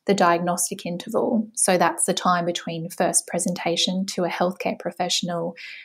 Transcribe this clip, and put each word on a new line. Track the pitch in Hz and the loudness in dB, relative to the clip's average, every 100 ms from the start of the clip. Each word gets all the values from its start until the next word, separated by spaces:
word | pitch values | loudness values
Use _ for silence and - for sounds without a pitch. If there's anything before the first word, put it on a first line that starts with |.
the | - | 0
diagnostic | 196 175 170 175 175 - 190 | 4 6 4 2 0 -2 -4
interval. | - 175 - 226 - 226 214 | -6 -8 -4 0 2 2 0
So | - - 180 | 0 2 4
that's | 170 165 | 4 2
the | - | 0
time | 185 180 180 | 2 2 2
between | 175 175 - 165 170 | 0 -4 -6 -6 -6
first | - 170 - - | 0 0 0 -2
presentation | 175 180 185 170 175 - 185 190 | -2 -2 -2 0 0 0 0 -2
to | - | -2
a | 170 | -2
healthcare | - 180 185 190 - | 0 0 0 -4 -4
professional | 175 - 180 - 175 175 170 170 - - | -6 -4 -2 -2 -2 -4 -4 -8 -14 -16